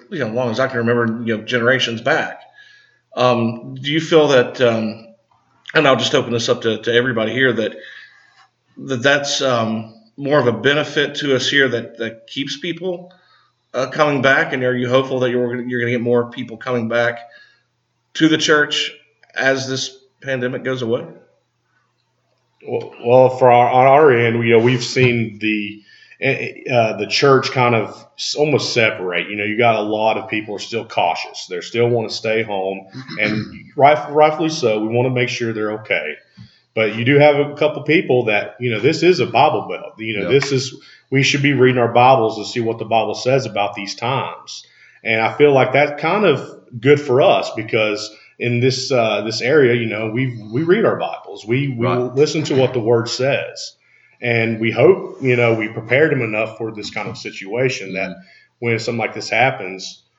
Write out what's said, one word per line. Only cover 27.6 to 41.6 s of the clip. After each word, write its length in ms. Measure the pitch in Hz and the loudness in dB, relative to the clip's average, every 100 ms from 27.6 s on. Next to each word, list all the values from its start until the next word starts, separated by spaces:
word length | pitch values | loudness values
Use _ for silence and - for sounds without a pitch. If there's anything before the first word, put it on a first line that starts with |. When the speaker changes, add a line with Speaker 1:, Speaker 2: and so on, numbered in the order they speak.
| 120 | 2
Speaker 2:
of 320 | 117 98 - - - | 2 -2 -10 -20 -12
s-, 180 | - - | -8 -2
almost 380 | 151 123 - | 0 0 0
separate. 560 | 120 110 92 92 87 90 | 0 0 0 -6 -6 -6
You 80 | 104 | -6
know, 80 | 104 | -4
you 120 | 107 | 0
got 180 | 117 110 | 2 2
a 60 | |
lot 360 | 107 107 110 107 | 0 0 0 0
of 120 | - | -4
people 260 | 107 107 98 | -8 -6 -10
are 40 | |
still 240 | - - 85 | -8 -10 -6
cautious. 600 | - 87 78 - - - | -2 0 -2 -8 -14 -12
They 140 | 90 | -10
still 260 | - 117 120 | -6 -2 0
wanna 220 | 120 107 | 0 -4
stay 340 | - 113 110 | -6 -2 -2
home, 420 | 110 101 95 98 - 131 - 107 | -2 -4 -4 -6 -12 -18 -14 -4
and 500 | 104 107 - - - - | -2 -2 -6 -14 -16 2
right-, 340 | 139 151 - | 4 4 0
rightfully 380 | 147 151 151 160 | 2 4 4 -4
so. 320 | 156 120 107 | -2 0 0
We 80 | 110 | 0
wanna 180 | 120 131 | 0 0
make 180 | 123 123 | 0 -2
sure 240 | - 117 | -4 -6
they're 260 | 107 107 110 | -4 -4 -6
okay. 360 | - 90 78 73 _ _ - _ _ - | -4 -4 -4 -10 _ _ -20 _ _ -2
But 200 | 110 110 | -2 0
you 80 | |
do 140 | 120 143 | 2 6
have 180 | 147 143 | 8 6
a 200 | 143 - | 0 0
couple 260 | 151 147 | -2 -2
people 420 | 139 165 - 123 107 | 0 0 2 0 2
that, 300 | 104 - - | 0 -2 -6
you 100 | 123 | -4
know, 80 | 110 | 0
this 240 | 107 - | 0 2
is 160 | 170 170 | 2 2
a 60 | 117 | 2
Bible 420 | 117 151 107 90 | 4 4 2 -6
Belt. 240 | 90 - - | -10 -12 -12
You 220 | 110 104 | -8 -4
know, 100 | 92 | 2
Speaker 3:
Yep. 120 | 135 | 2
Speaker 2:
this 100 | 139 | 2
is, 240 | 135 - - - - - | -4 -4 -12 -20 -20 -4
we 140 | 135 | 0
should 180 | 131 143 | 0 0
be 120 | 143 | 0
reading 260 | 131 | 4